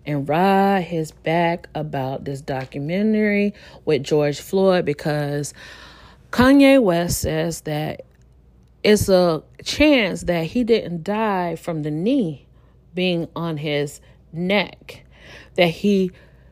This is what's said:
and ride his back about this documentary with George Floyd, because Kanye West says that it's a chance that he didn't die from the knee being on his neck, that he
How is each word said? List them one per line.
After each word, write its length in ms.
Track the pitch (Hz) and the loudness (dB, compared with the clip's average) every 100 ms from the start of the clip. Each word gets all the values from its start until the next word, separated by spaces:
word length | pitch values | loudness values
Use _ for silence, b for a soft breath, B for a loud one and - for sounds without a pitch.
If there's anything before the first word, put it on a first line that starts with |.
and 240 | 143 147 143 | -6 -6 -2
ride 560 | 160 190 190 196 196 | 2 4 4 2 0
his 260 | 170 165 156 | -2 -4 -6
back 580 | - 160 165 170 175 - | -6 -2 0 0 -2 -8
about 500 | 156 151 143 131 139 139 | -10 -6 -6 -6 -8 -10
this 160 | 135 | -10
documentary 1120 | 151 131 131 143 143 185 214 214 214 202 202 B B B - | -8 -8 -8 -10 -6 -2 0 2 0 0 -2 B B B -2
with 160 | 143 | -2
George 380 | 143 151 147 143 | 2 0 2 -2
Floyd, 440 | - 190 190 180 | -4 2 4 2
because 680 | 147 147 160 147 143 147 147 B B B B B B B _ | 0 -4 -2 -2 -2 -4 -8 B B B B B B B _
Kanye 500 | - 254 277 277 269 | 2 6 8 8 6
West 420 | 202 170 175 - | 4 0 -2 -4
says 400 | - 156 170 160 | -2 -2 -4 -6
that 400 | 156 151 156 - - _ _ _ _ _ _ _ | -6 -6 -6 -10 -18 _ _ _ _ _ _ _
it's 240 | 202 208 - | 2 4 4
a 340 | 185 175 160 - - | 4 4 0 -6 -14
chance 600 | - - 302 269 190 175 | -10 2 4 4 2 -4
that 200 | 175 170 | -4 -2
he 200 | 160 247 | -2 -2
didn't 380 | 226 214 170 170 | 0 0 0 -8
die 540 | 160 208 220 190 175 165 | -6 -2 -2 -2 -4 -6
from 260 | - 160 | -6 -6
the 80 | 151 | -4
knee 560 | 151 202 285 175 143 _ b b b _ | -2 0 0 -2 -6 _ b b b _
being 320 | 175 185 170 156 | -4 -2 -2 -4
on 220 | - 170 151 | -8 -6 -6
his 460 | 151 143 147 - b b _ | -4 -4 -4 -10 b b _
neck, 720 | 160 180 202 175 - - - - B B B B | -8 -2 -2 -2 -10 -20 -20 -20 B B B B
that 140 | - 175 | 0 0
he 440 | - 208 196 185 b b b b | 2 0 2 0 b b b b